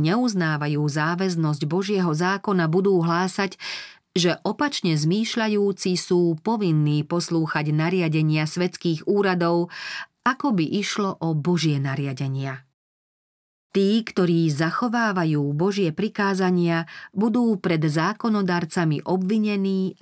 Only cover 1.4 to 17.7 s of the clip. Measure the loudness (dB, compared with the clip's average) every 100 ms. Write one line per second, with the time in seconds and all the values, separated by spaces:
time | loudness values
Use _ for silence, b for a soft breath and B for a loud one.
1.4 | 0 0 -2 -2 0 0 0 0 0 -2
2.4 | 0 0 2 2 2 2 2 0 0 -2
3.4 | -4 -4 B B B B _ 0 0 0
4.4 | -4 -2 -2 0 0 2 2 0 0 -2
5.4 | 0 2 0 0 -2 -2 0 2 2 0
6.4 | -2 0 2 2 2 0 0 -2 0 0
7.4 | 0 -2 0 0 0 0 0 2 2 2
8.4 | 0 -2 -4 -2 -4 -2 0 0 2 2
9.4 | 2 0 -2 B B B B _ -4 -2
10.4 | 0 0 0 -2 -4 -4 -4 -4 -4 -2
11.4 | 0 0 2 0 -2 -4 -4 -4 -4 -4
12.4 | -6 -10 -16 _ _ _ _ _ _ _
13.4 | _ _ _ 0 2 2 0 0 2 4
14.4 | 2 2 -2 0 -2 0 0 0 0 0
15.4 | 0 0 0 0 -2 0 -4 0 0 2
16.4 | 2 2 2 0 -4 B B -2 0 2
17.4 | 2 0 0